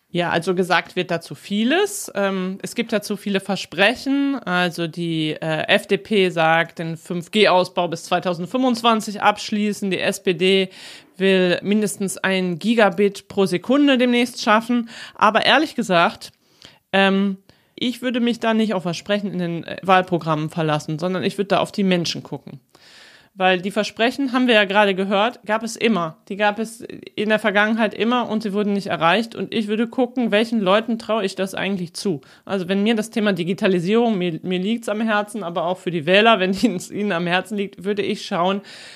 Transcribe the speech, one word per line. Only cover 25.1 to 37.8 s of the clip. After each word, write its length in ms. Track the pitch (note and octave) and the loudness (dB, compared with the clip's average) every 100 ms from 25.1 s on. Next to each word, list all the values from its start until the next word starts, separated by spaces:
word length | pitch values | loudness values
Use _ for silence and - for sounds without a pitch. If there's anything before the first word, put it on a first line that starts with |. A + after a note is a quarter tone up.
| G3 A3+ - - | 2 0 -2 -4
gab 180 | A3 | -2
es 140 | A3+ - | -4 -2
immer. 400 | A#3 F#3+ E3 - - | 0 2 -2 -8 -10
Die 80 | G3 | 0
gab 240 | G#3 G#3 | 0 0
es 220 | A3+ - | -6 -10
in 480 | - - - - G#3+ | -16 -16 -10 -4 0
der 100 | G#3+ | 2
Vergangenheit 540 | G#3+ G3+ G#3+ A3+ G#3+ | 2 2 2 2 0
immer 340 | - A3+ B3 - | 0 0 0 0
und 160 | G#3+ | -4
sie 80 | G#3 | -2
wurden 220 | G3+ G#3 | -2 0
nicht 140 | G3+ G3 | -2 -2
erreicht. 460 | D#3 E3 G3+ A3+ | 0 2 2 0
Und 200 | - F#3+ | -6 -4
ich 160 | A3+ G3+ | -2 -2
würde 180 | A3 A#3+ | -2 -2
gucken, 440 | C4 B3 C4 A3+ | 0 -2 0 0
welchen 280 | G#3 A3+ A3+ | 2 2 0
Leuten 400 | F#3 G#3+ A#3 A3+ | 2 2 2 -4
traue 240 | - A3 | -2 -2
ich 120 | G3 - | -2 -4
das 200 | F#3+ - | -6 -4
eigentlich 380 | F3+ G3 E3+ | -4 -4 -6
zu. 260 | - G3+ C#3+ - - | -6 -4 -4 -8 -18
Also 240 | - G3 F3 | -6 -4 -2
wenn 160 | G3 | 0
mir 120 | G#3+ A3 | 2 0
das 160 | A3 | -2
Thema 200 | A#3 G#3 | -2 0
Digitalisierung, 840 | F3 E3+ F3 G3+ F3+ E3+ A3+ A#3+ F#3+ | 0 -2 0 0 2 2 2 2 0
mir, 240 | F3+ D#3+ | -2 -4
mir 160 | F3+ F3+ | -4 -2
liegt's 300 | G3 A#3 G#3+ | -2 -4 -4
am 100 | G#3+ | -2
Herzen, 420 | A3+ G#3 G#3 A3 E3+ | 0 0 -2 -6 -6
aber 180 | F3 | -2
auch 140 | E3 F3+ | -2 -2
für 140 | F3+ | -4
die 140 | E3 D3 | -4 4
Wähler, 360 | G3 A3+ G#3 | 6 6 4
wenn 80 | F#3 | 2
<laughs> 260 | F#3+ A3+ F3 | 2 0 0
es 160 | - | -8
ihnen 220 | G3 G#3 | -4 -2
am 140 | E3+ F3 | -2 0
Herzen 280 | F#3 F3+ G3+ | -2 -2 -6
liegt, 300 | G3 - | -6 -6